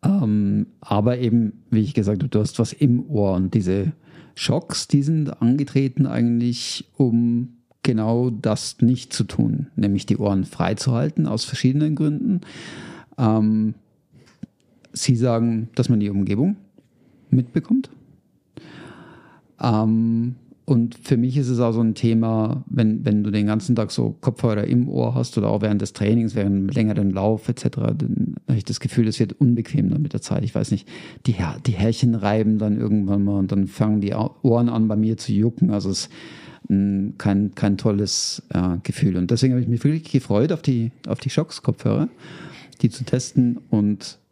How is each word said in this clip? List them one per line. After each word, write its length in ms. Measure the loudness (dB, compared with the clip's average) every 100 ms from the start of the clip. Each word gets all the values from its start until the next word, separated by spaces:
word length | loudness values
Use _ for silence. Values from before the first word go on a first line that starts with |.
Ähm, 640 | 2 2 2 2 0 0 -2 _
aber 380 | -2 0 2 0
eben, 340 | 2 2 0 -4 _
wie 120 | 0
ich 120 | 0
gesagt 300 | 0 0 0
habe, 60 | 0
du 100 | 0
hast 180 | -2 -2
was 140 | -4
im 340 | 2 2 2 0
Ohr 240 | 0 0 0
und 180 | 0
diese 380 | 0 0 0 -2 -4 _ -20 -20
Schocks, 540 | -12 -2 -2 -2 -8 0
die 160 | 2
sind 380 | 2 0 -2 0
angetreten 640 | 0 2 0 0 -2 0 -2
eigentlich, 840 | 2 0 0 -2 -4 -8 -10 -14 _
um 520 | 2 2 2 0 -4 -10 _ _
genau 460 | -2 0 2 0 0
das 520 | -2 -2 -2 -4 0
nicht 320 | 2 2 -4
zu 100 | -6 -6
tun, 420 | 0 0 0 -4 -2
nämlich 300 | 0 0 0
die 120 | -2
Ohren 280 | 0 0 -2
freizuhalten 800 | -2 -2 -2 -2 0 -2 0 -2
aus 180 | -2 -6
verschiedenen 500 | 0 0 2 0 0
Gründen. 460 | -2 -2 -2 -2 -4 -18 -16 -16 -18 -18 -20 -2
Ähm, 560 | 2 2 2 2 0 -4 _ _ _ -20 _ _ -20 _ _ _ _
sie 220 | -10 0 2
sagen, 540 | 2 2 0 -2 -4 -2
dass 140 | 2
man 100 | 2
die 100 | 2
Umgebung 460 | 0 0 0 0 -2 -10 _ _ _ _ _ _
mitbekommt. 600 | 0 2 -2 0 0 0 -12 _ _ _ _ _ -20 -20 -20 -20 -20 -20 -20 -20 -20 _ _
Ähm, 720 | 0 2 2 2 2 0 -2 -6 -16 -20 0
und 300 | 2 2 -4
für 220 | -2 0
mich 180 | 2 0
ist 120 | 0
es 100 | 2
auch 140 | 2
so 80 | 2
ein 140 | 0 2
Thema, 680 | 2 2 2 0 0 -2 -4
wenn, 340 | 0 2 2
wenn 200 | 0 0
du 80 | 2
den 160 | 0 0
ganzen 280 | 0 0 0
Tag 160 | 0
so 240 | -2 -2 0
Kopfhörer 420 | -4 0 0 0 2
im 220 | 2 2
Ohr 280 | 0 0 0
hast 220 | -2 0
oder 120 | 0
auch 120 | 0
während 200 | 0 0
des 100 | -2
Trainings, 420 | -2 0 2 0 -2
während 200 | 0 0
einem 140 | 0
längeren 400 | 0 0 2 0
Lauf 400 | 0 0 0 -2
et 100 | -2
cetera, 320 | -2 -2 -2
dann 420 | -2 -2 -2 -4 -6 -2
habe 100 | -2
ich 60 |
das 160 | -2 -6
Gefühl, 280 | -4 0 0
es 120 | 0
wird 140 | -2
unbequem 560 | 2 2 2 0 0 0
dann 120 | 0
mit 120 | -2
der 80 | -4
Zeit. 220 | -4 -2
Ich 120 | -2 -2
weiß 160 | -2
nicht, 160 | -2 -4 -20 -18 -6 -2
die 80 |
Haar-, 260 | 0 -2 -2 -2
die 80 |
Härchen 420 | 0 0 2 2 2
reiben 420 | 2 2 2 2
dann 200 | 0 0
irgendwann 440 | 2 0 2 0
mal 140 | 2 0
und 120 | 0
dann 160 | 0 -2
fangen 320 | 0 0 2
die 120 | 0
Au-, 220 | -2 -4 0
Ohren 260 | 2 4 2
an, 180 | 2 0
bei 80 | 2
mir 220 | 0 -2
zu 160 | -2
jucken. 380 | 0 0 2 0
Also 180 | 2 -2
es 140 | -6
ist, 60 | -8 -14 -20 -20 -20 -20 -2
mm, 400 | 0 2 0 -2 -4
kein, 360 | 0 2 0
kein 240 | 0 -2 0
tolles, 640 | 0 0 -2 -2 -6 -8 -6
äh, 280 | -2 -2 -2
Gefühl. 340 | -4 -2 0 0
Und 140 | 0
deswegen 220 | 2 2
habe 80 | 2
ich 60 | 0
mich 160 | 0
wirklich 260 | 0 -2 0
gefreut, 420 | -2 0 0 2
auf 80 | 0
die, 300 | 0 0 -2 -6 -8
auf 120 | -6
die 120 | -4
Shocks-Kopfhörer, 760 | -4 -4 -4 -4 -2 0 0 -2 -6 -20 -18 -18 -20 -20 -2
die 80 | -2
zu 140 | -2
testen 560 | -4 -4 -2 2 2 0 -2
und 500 | 0 2 0 -6 -18 _